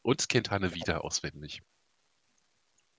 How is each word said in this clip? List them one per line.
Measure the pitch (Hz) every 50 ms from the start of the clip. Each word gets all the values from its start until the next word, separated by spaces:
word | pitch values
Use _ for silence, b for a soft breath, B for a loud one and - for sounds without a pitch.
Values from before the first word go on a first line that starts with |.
und | - - 135 - -
kennt | - - 123 - -
Hanne | 101 101 98 90 85
wieder | 87 82 - 82 80 -
auswendig. | - - - - 76 - 73 76 73 - - - _ _ _ _ _ _ _ _ _ _ _ _ _ _ _ _ _ _ _ _ _ _ _ _ _ _